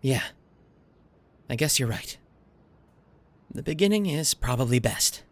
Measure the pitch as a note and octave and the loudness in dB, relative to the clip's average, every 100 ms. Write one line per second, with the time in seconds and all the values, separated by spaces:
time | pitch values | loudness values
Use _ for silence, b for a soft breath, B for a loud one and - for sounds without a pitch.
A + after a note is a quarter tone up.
0 | C3+ C3 - - _ _ - _ _ _ | 2 0 -2 -12 _ _ -20 _ _ _
1 | _ _ _ _ _ A#2+ D3+ - B2 G#2+ | _ _ _ _ _ -2 0 2 0 -4
2 | - - _ _ _ _ _ _ _ _ | -8 -16 _ _ _ _ _ _ _ _
3 | _ - _ _ _ - - D#3 G3 G#3+ | _ -20 _ _ _ -10 -6 0 2 2
4 | G3+ D3 D#3+ - A#2 B2 B2 B2 A2+ - | 0 0 -2 -2 0 0 2 2 2 0
5 | - - - | -2 -2 -16